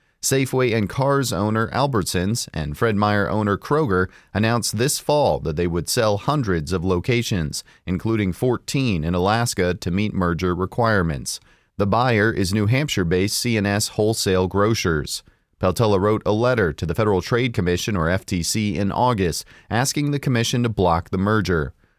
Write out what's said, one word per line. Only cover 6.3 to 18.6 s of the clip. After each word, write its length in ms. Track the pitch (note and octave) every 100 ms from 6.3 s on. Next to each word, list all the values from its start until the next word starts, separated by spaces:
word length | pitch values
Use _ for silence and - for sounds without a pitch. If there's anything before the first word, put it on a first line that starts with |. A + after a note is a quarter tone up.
| D3+ A2 E2+ D2+
of 140 | F2+ F2+
locations, 760 | F2+ F2 A#2+ A2+ G2+ D2+ - - - -
including 460 | F2+ G#2+ A2+ G2
fourteen 720 | E2 B2+ A#2 - C#3+ C3 F2+
in 100 | D#2
Alaska, 600 | F2+ F#2 A2+ A#2+ - F2+
to 180 | F2+ F#2
meet 220 | F2+ G#2+
merger 420 | F#2+ F2 E2+ F2+ F2
requirements. 880 | F#2 - A2+ G#2 E2 C#2 B1 - _ _ _ -
The 100 | G2+
buyer 460 | A2+ B2+ A2 G#2+
is 220 | - F#2
New 140 | G#2+ G#2
Hampshire-based 680 | C3 D3+ - E2+ F2+ G2+ -
C 200 | A#2+ A2+
and 100 | G2+
S 220 | G2+ -
Wholesale 580 | - G#2+ A2+ G2+ F#2 F#2
Grocers. 760 | G2 G2+ A#2 F#2 D#2 - - - _ _ -
Peltola 400 | F#2 F2 A2 G2+
wrote 240 | G2+ F2 -
a 60 |
letter 400 | G#2+ A#2+ B2 F2
to 140 | C#2+ E2
the 100 | G2+
Federal 260 | G#2+ F#2+
Trade 320 | - A#2+ B2+
Commission, 440 | A2 F2 F2 - G2+
or 100 | D#2+
F 180 | F#2 -
T 160 | F#2
C, 340 | D#2+ A2